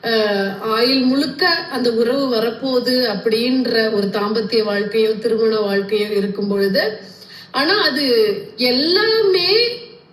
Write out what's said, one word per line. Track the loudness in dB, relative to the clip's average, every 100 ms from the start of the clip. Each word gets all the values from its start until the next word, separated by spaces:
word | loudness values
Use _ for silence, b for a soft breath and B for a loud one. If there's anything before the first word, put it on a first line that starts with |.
அஹ், | 0 0 2 0 -2 -4
ஆயுள் | -4 0 2 2
முழுக்க | 2 0 -2 0 0
அந்த | 0 -4 -2 0
உறவு | 2 0 0 0 0
வரப்போகுது | -2 -2 -2 0 0 0 0
அப்படின்ற | -2 0 0 2 0 0 0 0
ஒரு | 0 -2
தாம்பத்திய | -2 -2 -2 0 0
வாழ்க்கையோ, | 0 -2 0 0 2
திருமண | 0 0 0 0 0
வாழ்க்கையோ | 0 -2 0 -2 0
இருக்கும் | -2 -2 -4 -2
பொழுது, | 0 2 2 -2 -6 B B B B B
ஆனா | -2 0 2
அது | 2 0 2 4 2 0 -8 -2
எல்லாமே | 0 2 2 2 2 2 4 2 2 2 2 -4 -16 -20 -20